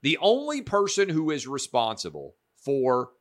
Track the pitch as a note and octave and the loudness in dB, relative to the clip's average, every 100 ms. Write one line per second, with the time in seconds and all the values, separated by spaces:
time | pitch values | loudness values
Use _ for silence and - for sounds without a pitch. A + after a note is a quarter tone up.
0 | C#3 D#3 F#3+ B3 D4 D4 - G3+ G3+ G3 | 0 2 4 4 0 -6 -2 0 0 0
1 | F#3+ D#3 D#3 D3+ B2 C#3 - B2+ A2+ G#2+ | 0 2 0 -2 -4 -8 -2 0 0 -2
2 | F2+ D2+ C#2+ _ _ _ - C#3 B2+ B2+ | -10 -10 -16 _ _ _ -2 0 2 2
3 | B2 _ | 0 _